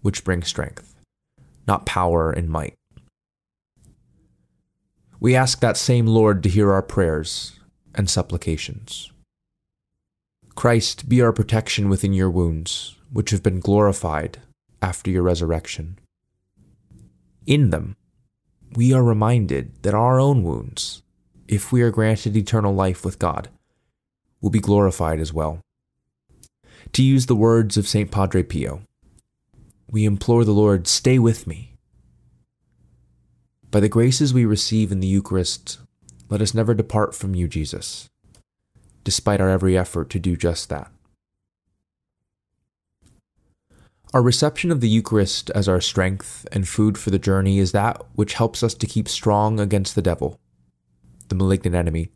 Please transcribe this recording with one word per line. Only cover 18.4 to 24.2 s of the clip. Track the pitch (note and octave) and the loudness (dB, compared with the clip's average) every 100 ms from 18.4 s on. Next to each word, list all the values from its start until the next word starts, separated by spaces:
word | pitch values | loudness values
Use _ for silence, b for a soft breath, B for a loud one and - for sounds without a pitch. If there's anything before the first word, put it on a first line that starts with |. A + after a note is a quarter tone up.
| _ _ _ | _ _ _
we | A#2 B2 | 0 4
are | C3 | 4
reminded | A#2+ G#2+ G#2+ B2 G2+ C2+ A#1+ - | 4 4 2 2 0 -4 -6 -6
that | G2 | -2
our | G2+ A#2+ C3 | 0 2 4
own | C#3 C3+ | 4 2
wounds, | F2 B1 A#1 - - - _ _ _ _ - | 0 -4 -8 -12 -12 -12 _ _ _ _ -4
if | G#2 - | -4 0
we | B2+ | 2
are | A#2+ | 2
granted | A2 A2 G#2+ A2+ G#2+ | 2 0 0 0 -2
eternal | G2 A2+ G2+ | 0 0 0
life | G2 F#2+ F#2 | 0 0 -2
with | - - | -6 -4
God, | F2 D2 - _ _ _ _ _ _ _ | -4 -4 -10 _ _ _ _ _ _ _